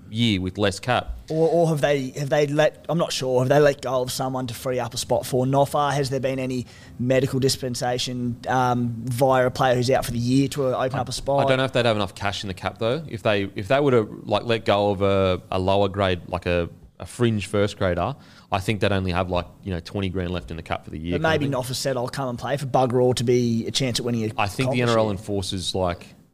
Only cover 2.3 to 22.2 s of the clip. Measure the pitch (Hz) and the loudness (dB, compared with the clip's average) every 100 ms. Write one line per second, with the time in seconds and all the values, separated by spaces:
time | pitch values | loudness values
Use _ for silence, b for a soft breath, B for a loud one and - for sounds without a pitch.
2.3 | 151 147 151 151 - - 170 156 - 131 | 2 2 4 2 0 -4 -2 0 -2 0
3.3 | 123 127 143 143 135 123 131 127 - 131 | 2 4 6 6 2 -2 -2 -2 -4 -4
4.3 | 131 127 117 131 123 120 117 - 120 - | -4 -6 -6 -4 -4 -4 -4 0 0 0
5.3 | 127 131 139 139 151 143 139 135 135 131 | 0 2 4 2 2 0 0 0 0 -2
6.3 | 131 127 127 117 B B - 127 131 135 | -2 -4 -4 -6 B B -4 2 2 2
7.3 | 131 131 - 127 120 123 127 131 123 123 | 2 0 0 -4 -4 -4 -2 -4 -4 -6
8.3 | 113 - 127 127 123 120 113 117 120 135 | -6 -2 2 2 2 -2 -4 -4 2 4
9.3 | 131 127 131 131 123 123 127 - 120 120 | 4 2 2 2 2 2 2 0 -2 2
10.3 | 135 135 147 131 110 127 123 123 - - | 2 2 0 -2 0 -2 -2 -4 -6 0
11.3 | 139 135 131 131 127 117 107 95 - 101 | 2 4 2 2 2 2 2 0 -2 -4
12.3 | - 101 90 95 - 113 147 147 110 113 | -4 -6 -4 -6 -2 -2 -2 -6 -4 0
13.3 | 104 98 110 101 135 143 120 107 - - | 2 0 -4 0 2 4 4 2 -6 -2
14.3 | 104 117 113 107 101 104 95 98 98 95 | -2 0 0 2 4 4 2 2 4 2
15.3 | 90 - 95 92 98 101 95 95 87 - | 0 -2 -2 2 2 2 2 0 0 -4
16.3 | 90 90 87 82 - - - 92 - 120 | -4 0 0 -2 -8 -20 -18 -10 0 0
17.3 | 107 95 104 104 - 95 85 98 143 B | 0 -2 0 0 0 -2 0 -2 -6 B
18.3 | B B 101 107 104 101 98 92 87 90 | B B -4 -2 0 2 0 0 -2 0
19.3 | 90 - - 101 85 - 104 95 95 87 | -2 -4 -10 -8 -8 -6 -4 -4 -4 -4
20.3 | 87 - 82 - - - 80 82 147 160 | -6 -8 -10 -6 -8 -8 -10 -4 -2 0
21.3 | 156 139 127 123 123 135 127 123 - | 0 -2 -4 -4 -4 -4 -4 -4 -6